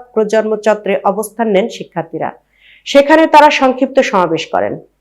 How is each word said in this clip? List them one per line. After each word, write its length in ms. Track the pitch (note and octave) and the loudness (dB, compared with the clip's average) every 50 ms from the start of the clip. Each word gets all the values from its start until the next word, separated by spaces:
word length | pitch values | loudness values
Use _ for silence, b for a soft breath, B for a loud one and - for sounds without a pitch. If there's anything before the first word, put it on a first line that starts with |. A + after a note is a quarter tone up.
| - - - | -4 -8 -4
প্রজন্ম 420 | A3 A3 G#3+ A3 A3 G#3+ G#3+ G#3+ | -4 -2 -2 -2 -2 -2 -2 -4
চত্বরে 440 | G#3 G#3 A3+ G#3+ G#3+ G#3 F#3+ G3 - - | -4 -2 -2 -2 -2 -2 -4 -4 -4 -2
অবস্থান 420 | G3 F#3+ G3+ G#3+ - - - A#3 A3+ | -4 -4 -4 -6 -8 -6 -6 -4 -2
নেন 200 | G3+ F#3 A3 A#3 | 0 0 -2 -2
শিক্ষার্থীরা। 640 | - - C#3+ - - E3+ D#3+ - - D#3 D3 - - _ _ b b b b b b b b | -6 -12 -16 -12 -10 -10 -10 -8 -8 -8 -8 -8 -10 _ _ b b b b b b b b
সেখানে 420 | b - C#4 C#4 C#4 D#4 D#4+ D#4+ | b 2 4 4 4 4 4 4
তারা 240 | D#4 D#4+ D4+ D4 D4+ | 4 6 6 6 6
সংক্ষিপ্ত 500 | D4 - C4+ C4 B3 B3+ C#4 C4 C4+ C4+ | 4 2 0 -2 0 0 -4 -2 0 0
সমাবেশ 460 | - - - F#3+ F3 D#3+ E3 D3+ - | -2 0 0 -2 0 0 -2 -4 -6
করেন। 320 | - - F2+ G2+ G2+ - - - _ _ _ | -6 -4 -4 -4 -4 -6 -10 -14 _ _ _